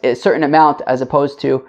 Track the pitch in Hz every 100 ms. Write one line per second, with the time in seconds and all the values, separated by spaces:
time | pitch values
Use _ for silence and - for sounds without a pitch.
0 | 131 117 202 156 147 156 156 139 - 127
1 | 131 147 143 143 139 135